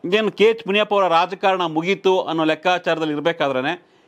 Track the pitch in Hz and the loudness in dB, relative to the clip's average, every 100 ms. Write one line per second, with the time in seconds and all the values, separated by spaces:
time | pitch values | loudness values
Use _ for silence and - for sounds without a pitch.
0 | 170 208 214 - 214 226 180 202 208 202 | 0 0 -2 2 2 2 -2 -2 0 0
1 | 180 165 180 185 196 190 175 156 170 196 | 2 2 0 -2 -2 0 -2 -2 -2 0
2 | 190 185 - 165 156 156 185 180 175 160 | 2 0 0 0 0 0 0 -2 -2 -2
3 | 160 147 151 165 143 127 139 175 _ _ | -2 -2 -2 0 -2 -2 -4 -6 _ _